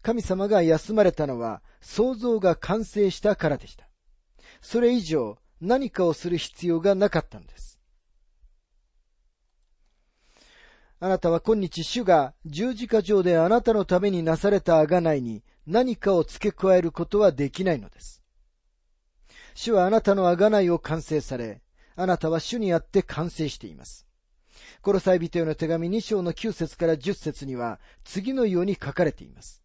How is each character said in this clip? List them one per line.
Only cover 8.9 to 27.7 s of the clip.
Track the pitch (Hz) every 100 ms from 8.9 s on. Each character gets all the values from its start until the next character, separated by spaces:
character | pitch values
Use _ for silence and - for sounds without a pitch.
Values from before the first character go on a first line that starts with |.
| _ _ _ _ _ _ _ _ _ _ _ _ _ _ _ _ _ _ _ _ _
あ | 180
な | 190
た | 175
は | 165
今 | - 220
日 | 185 -
主 | 160 240
が | 202 170 131 - 160
十 | 147 233
字 | 226 240
架 | 220
上 | 180 208
で | 180 170
あ | 165
な | 226
た | 233
の | 220
た | 190 180
め | 202
に | 185
な | 160 160
さ | 202
れ | 202
た | - 165
贖 | 151 180 165 147
い |
に | 120 107 _ _ -
何 | 196 254 233
か | -
を | 185
付 | 156 - 208
け | -
加 | 190 185
え |
る | 165
こ | 160
と | 170 202
は | 208
で | 135 143
き | -
な | 185
い | 151
の | 101
で | -
す。 | - - _ _ _ _ _ _ _ _ _ _ _ - -
主 | - -
は | 214 180
あ |
な | 220
た | 208
の | 196 180
贖 | 175 208 214
い | 180
を | 170
完 | - 160
成 | - 156
さ | - 127
れ、 | 117 101 _ _ _
あ | - 180
な | 180
た | 160
は | 165
主 | - 240
に | 208
あ | 170
っ |
て | - 196
完 | - - 170
成 | - 156
し | -
て | 104
い |
ま | 71
す。 | - - _ _ _ _ _ _ - -
コ | -
ロ | 202
サ | 196
イ | 185
人 | 165 175
へ |
の | 160
手 | 156 160
紙 | 165 170
二 | 208
章 | - 214
の | 175
九 | 165 226
節 | 196 160 -
か | 165
ら | 160
十 | 139
節 | 202 - 143
に | 139
は | 127 120